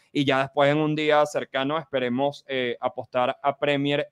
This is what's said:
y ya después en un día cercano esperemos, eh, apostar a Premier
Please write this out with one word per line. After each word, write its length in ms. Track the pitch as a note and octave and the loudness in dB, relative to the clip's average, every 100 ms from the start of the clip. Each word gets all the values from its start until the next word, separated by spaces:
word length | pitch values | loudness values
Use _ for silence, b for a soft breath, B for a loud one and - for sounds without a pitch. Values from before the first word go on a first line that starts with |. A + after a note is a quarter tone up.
| B | B
y 140 | D3 C#3 | -2 2
ya 140 | C3 | 0
después 280 | C3+ - C#3 | 0 2 2
en 60 | D3 | 4
un 180 | D3+ | 0
día 300 | D3+ D3+ D3 | 0 2 4
cercano 540 | D3 C#3 B2 C3+ C3+ D#3 | 2 -2 -4 -4 -2 -4
esperemos, 680 | - C3+ B2 B2 C#3+ C#3 - | -4 -2 -2 0 -2 -4 -6
eh, 300 | C3+ B2 A#2 | -4 -4 -4
apostar 600 | B2+ - B2 B2+ B2 C3 | -6 -6 -6 -2 -2 -2
a 140 | C#3 C#3 | -4 -2
Premier 520 | D3 C#3+ C#3+ C#3+ - | -2 0 0 -2 -4